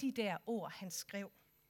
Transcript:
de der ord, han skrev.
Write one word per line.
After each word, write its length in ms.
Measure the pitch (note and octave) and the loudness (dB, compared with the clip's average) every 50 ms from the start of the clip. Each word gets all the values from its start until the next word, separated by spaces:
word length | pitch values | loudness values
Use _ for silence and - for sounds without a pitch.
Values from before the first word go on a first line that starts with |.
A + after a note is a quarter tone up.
de 120 | C#4 C4 | 2 2
der 260 | - A#3 A3 G3 E3+ - - | 4 4 2 2 2 0 0
ord, 260 | A3 A#3 G#3+ E3 - | 0 0 0 0 -2
han 180 | - - G3 F3+ | -6 -6 -6 -4
skrev. 420 | - - - - - G3+ G3+ G3 - - - _ _ _ _ | -4 -6 -6 -4 -4 -6 -6 -6 -10 -18 -20 _ _ _ _